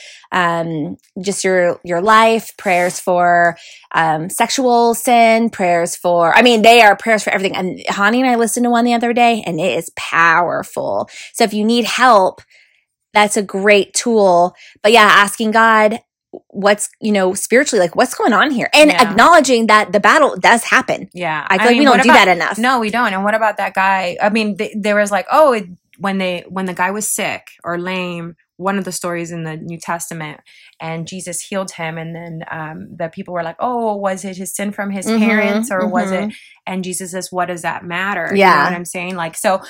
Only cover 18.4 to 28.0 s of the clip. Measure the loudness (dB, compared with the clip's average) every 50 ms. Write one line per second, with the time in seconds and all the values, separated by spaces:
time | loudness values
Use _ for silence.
18.4 | 2 0 0 -2 -2 2 4 6 6 6 4 4 2 2 4 4 6 6 6 6
19.4 | 6 4 2 2 4 4 4 2 2 2 0 2 2 4 4 4 2 2 0 2
20.4 | 2 4 4 2 2 2 0 0 0 0 -4 -6 -8 -12 -12 -8 -6 -6 -6 -4
21.4 | -2 -2 0 2 2 4 4 4 4 4 4 6 6 6 6 6 6 4 2 0
22.4 | 0 -4 -2 -2 0 0 0 0 -2 -2 -2 -2 -2 -2 -2 -2 -2 -2 0 0
23.4 | 0 -2 -2 -4 -6 -4 -2 -2 0 0 0 0 -2 -4 -4 -2 -2 0 0 0
24.4 | -2 -4 -4 -6 -8 -8 -8 -6 -4 -2 0 0 0 0 -2 -4 -2 0 2 4
25.4 | 4 4 2 0 -4 -10 -16 -20 _ _ _ -8 -6 -4 -4 -2 -4 -4 -6 -8
26.4 | -10 -10 -8 -6 -6 -6 -4 -4 -4 -4 -4 -4 -6 -6 -6 -6 -6 -6 -6 -8
27.4 | -12 -18 -20 _ -8 -8 -6 -6 -6 -6 -6 -6